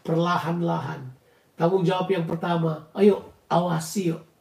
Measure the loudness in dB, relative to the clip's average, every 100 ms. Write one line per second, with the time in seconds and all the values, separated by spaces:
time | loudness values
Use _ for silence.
0 | 0 0 2 0 -2 -2 -2 -2 -6 -10
1 | -12 -18 _ _ _ _ 2 4 2 0
2 | 0 -2 -2 -4 -2 0 0 -2 -8 4
3 | 4 4 -4 -20 _ 0 2 -2 -4 -2
4 | -2 -2 -10 _